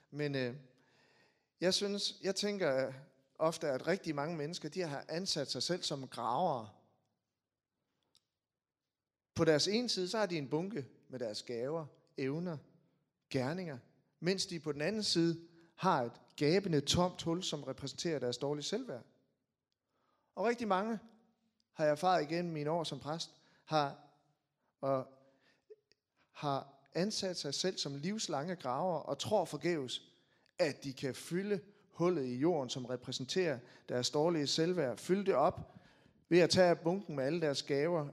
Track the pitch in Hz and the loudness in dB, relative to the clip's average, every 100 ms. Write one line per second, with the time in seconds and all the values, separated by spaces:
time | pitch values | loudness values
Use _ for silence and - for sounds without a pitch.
0 | _ 143 147 139 123 143 - _ _ _ | _ -4 -2 0 -2 -4 -12 _ _ _
1 | _ _ _ _ _ - 170 185 202 202 | _ _ _ _ _ -2 2 2 0 -2
2 | - - 180 196 208 202 165 131 131 135 | -4 -4 -4 -2 -2 0 2 2 0 -4
3 | - _ _ - 160 165 156 131 160 196 | -16 _ _ -2 0 0 -2 -2 0 -2
4 | 170 147 147 165 147 175 151 185 170 139 | -2 -4 -4 -4 -6 -6 -8 -6 -4 -6
5 | - 160 196 160 131 131 - 180 - 139 | -6 -6 -4 -4 -4 -4 -2 -2 -2 -6
6 | 127 - 113 127 180 131 107 - _ _ | -6 -4 0 2 2 0 -6 -16 _ _
7 | _ _ _ _ _ _ _ _ _ _ | _ _ _ _ _ _ _ _ _ _
8 | _ _ _ _ _ _ _ _ _ _ | _ _ _ _ _ _ _ _ _ _
9 | _ _ _ - 160 147 151 214 247 190 | _ _ _ 2 4 6 4 0 0 -2
10 | 180 226 196 170 135 151 196 147 131 - | -2 0 0 -2 -2 -2 -2 -6 -10 -14
11 | - 131 117 104 - 120 127 165 147 - | -14 -8 -6 -6 -6 -4 -4 -4 -8 -14
12 | _ - 135 151 180 151 - _ _ _ | _ -4 -2 -2 -4 -6 -10 _ _ _
13 | _ _ - 135 127 180 170 127 - _ | _ _ -4 -2 0 -2 -6 -10 -14 _
14 | _ _ 165 190 - 170 156 139 156 214 | _ _ 0 0 -2 -6 -4 -2 -2 0
15 | 202 170 165 165 - - - - 185 156 | 0 4 4 2 -6 -20 -20 -2 2 2
16 | 120 - - - 147 190 196 151 143 170 | 2 -6 -16 0 4 4 4 2 4 4
17 | 180 175 165 170 185 151 131 131 135 - | 2 0 -4 -2 -2 -6 -6 -8 -8 -6
18 | 170 147 123 120 139 147 143 214 247 127 | -4 -2 -2 -2 -2 -2 -4 -4 -6 -10
19 | - _ _ _ _ _ _ _ _ _ | -14 _ _ _ _ _ _ _ _ _
20 | _ _ _ - 208 240 226 185 220 220 | _ _ _ -4 -2 0 2 2 0 -4
21 | - - _ _ _ _ _ - 151 147 | -8 -20 _ _ _ _ _ 0 2 4
22 | 185 180 147 170 175 156 147 170 156 139 | 4 2 2 -2 -2 -2 -2 -2 -2 -6
23 | 139 160 - - _ _ - 156 143 - | -6 -6 -8 -14 _ _ -2 0 0 -2
24 | - _ _ _ _ _ _ _ 135 135 | -18 _ _ _ _ _ _ _ 0 0
25 | - - _ _ _ _ - - _ _ | -2 -12 _ _ _ _ -20 -20 _ _
26 | _ _ _ - 147 135 - - _ 160 | _ _ _ -6 -2 -2 -4 -16 _ -4
27 | 202 208 190 170 147 135 185 185 147 139 | -2 -2 -4 -4 -4 -2 -2 -2 -4 -4
28 | 165 214 208 143 165 175 131 131 185 156 | -4 -4 -2 -2 -2 -4 -2 0 0 -2
29 | - 139 - 208 160 147 165 165 127 - | -2 -4 0 0 0 -2 0 0 -2 -8
30 | - _ _ _ _ - 147 - 139 127 | -12 _ _ _ _ -2 0 -2 -8 -6
31 | 135 123 - 175 202 202 - - _ - | -6 -6 -4 -4 -2 -4 -4 -20 _ -2
32 | 170 170 127 123 156 160 127 131 120 123 | 0 2 -2 0 2 2 -2 -6 -6 -8
33 | - 123 127 185 175 120 - - - 123 | -6 -8 -2 0 0 0 -6 -16 -4 -2
34 | 120 151 160 165 135 - 165 180 135 107 | 2 4 4 2 2 2 2 2 0 -2
35 | - 190 190 143 160 - - - - _ | 0 2 4 6 6 4 -6 -16 -20 _
36 | _ _ - 170 160 185 180 160 160 190 | _ _ 4 6 8 8 6 6 2 0
37 | 196 143 131 170 156 131 - 139 156 170 | -2 -2 0 0 0 -2 0 2 2 2
38 | 147 | -2